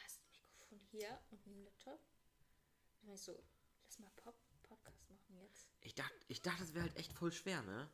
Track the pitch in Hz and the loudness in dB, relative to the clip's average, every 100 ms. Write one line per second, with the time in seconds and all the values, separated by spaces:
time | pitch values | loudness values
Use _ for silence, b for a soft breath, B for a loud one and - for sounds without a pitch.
0 | - - - - - - - 208 202 214 | -8 -10 -12 -20 -20 -18 -16 -16 -6 -2
1 | 208 262 - 202 196 202 202 - 262 311 | 0 -2 -8 -14 -10 -10 -12 -12 -8 -10
2 | - - - - b b b b b - | -12 -20 -20 -20 b b b b b -16
3 | 214 196 - 170 - - - - - - | -10 -6 -4 -6 -8 -20 -20 -20 -12 -10
4 | 202 - 240 - - - - 220 170 151 | -10 -12 -12 -12 -14 -20 -18 -16 -16 -16
5 | - 190 - 180 202 - - - - 139 | -16 -18 -14 -14 -14 -14 -16 -12 -4 0
6 | 135 - - 123 180 170 165 160 170 - | 0 0 -4 4 6 6 4 4 4 4
7 | 160 - 170 165 196 170 101 107 147 | 0 4 6 6 4 4 4 2 0